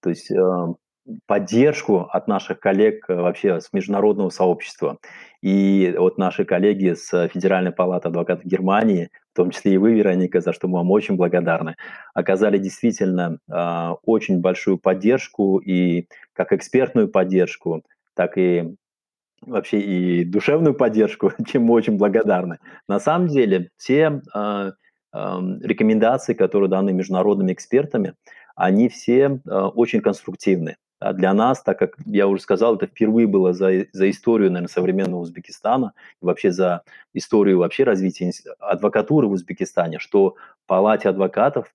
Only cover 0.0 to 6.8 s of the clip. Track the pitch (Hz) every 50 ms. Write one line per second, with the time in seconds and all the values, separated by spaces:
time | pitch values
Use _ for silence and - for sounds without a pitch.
0 | - 92 85 - - - 117 95 92 92 90 90 87 85 85 _ _ _ _ _
1 | _ - - - _ - 104 101 98 90 110 117 135 151 147 - - - 104 90
2 | 87 - - 92 - - 104 95 - - - - - 101 98 98 107 110 107 110
3 | - - 92 87 87 90 90 - - 104 90 82 - - - 98 95 98 101 101
4 | 101 107 101 98 98 90 - - 95 92 87 85 - - - _ - 71 71 -
5 | - - - - - - _ _ - 98 95 98 98 98 98 98 95 90 87 -
6 | 90 92 - - 95 92 - - 98 - 95 87 95 104 104 95